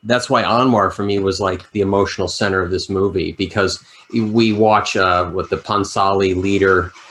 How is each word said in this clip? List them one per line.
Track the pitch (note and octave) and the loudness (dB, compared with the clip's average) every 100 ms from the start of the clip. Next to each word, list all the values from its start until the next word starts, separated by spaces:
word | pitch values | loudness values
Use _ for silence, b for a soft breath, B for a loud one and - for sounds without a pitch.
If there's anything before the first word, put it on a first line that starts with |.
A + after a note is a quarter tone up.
that's | G#2 B2 - | 0 -2 2
why | B2+ | 0
Anwar | F#2 A2+ C3 A2+ F#2+ | 2 2 4 4 2
for | - | -2
me | G2+ G2+ | -2 0
was, | G2 F#2+ | 0 0
like, | G2 F#2 - | -2 -2 -6
the | G#2+ | -2
emotional | G2 G2 F#2+ - F2+ | 0 2 0 -2 -6
center | - G#2 F#2+ | -2 -2 0
of | F2+ | -2
this | F#2 - | -4 -4
movie, | F#2+ G2+ F#2 E2 | -2 0 -2 -6
because | E2 F#2 - F#2+ - B B B | -6 -6 -2 -2 -2 B B B
we | A#2 G#2+ A2 A2+ | -4 0 2 2
watch, | G#2 A2 G#2 G2+ G#2+ | 4 4 2 0 0
uh, | F#2+ F2+ F2+ | 0 0 -2
what | F2+ F2 | -6 -4
the | - | -6
Pansali | - G#2 G2 - G2 G2 G2 F#2 | -4 -4 -2 -2 0 2 0 0
leader, | F#2+ G2 F#2+ F#2 F2 B B | 0 2 2 2 0 B B